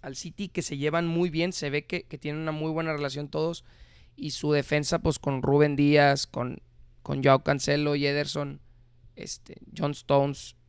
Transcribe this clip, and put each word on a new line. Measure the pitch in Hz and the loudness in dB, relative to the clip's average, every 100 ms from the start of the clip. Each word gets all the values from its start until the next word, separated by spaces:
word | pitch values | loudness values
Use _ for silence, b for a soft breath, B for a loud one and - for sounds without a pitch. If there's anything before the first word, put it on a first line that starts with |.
al | - 131 | -12 -12
City, | 170 - 196 | -12 -10 -6
que | - | -6
se | - 139 | -6 -2
llevan | 147 165 170 | -2 0 0
muy | 165 175 | 0 0
bien. | 151 165 | 0 -2
Se | - 147 | -2 -4
ve | 143 - | -4 -4
que, | 135 | -10
que | - 143 | -8 -10
tienen | 151 151 | -8 -6
una | 160 | -6
muy | 156 156 | -4 -4
buena | 160 165 | -2 -2
relación | 147 143 135 147 | -4 -4 -6 -6
todos. | 151 160 165 b b b b b - | -2 -2 -4 b b b b b -12
Y | 151 | -10
su | - 147 | -4 2
defensa, | 147 135 151 147 170 | 2 2 0 0 0
pues, | 165 147 | 0 0
con | - 135 | -2 -2
Rúben | 139 143 151 143 | 4 6 4 4
Díaz, | 143 147 143 139 - | 6 6 6 4 -2
con, | - 123 - _ - - - | -6 -6 -8 _ -20 -20 -18
con | - 139 | -6 2
Joao | 135 135 | 4 4
Cancelo | - 143 - 147 147 147 | 4 0 0 0 0 0
y | 143 | 0
Ederson, | 143 143 147 143 143 - - _ _ - - | 0 -2 -4 -8 -10 -20 -20 _ _ -20 -16
este, | - - - - - - | -14 -14 -16 -20 -18 -6
John | 147 | -4
Stones | 143 - 139 139 135 - - | -6 2 2 2 -4 -14 -20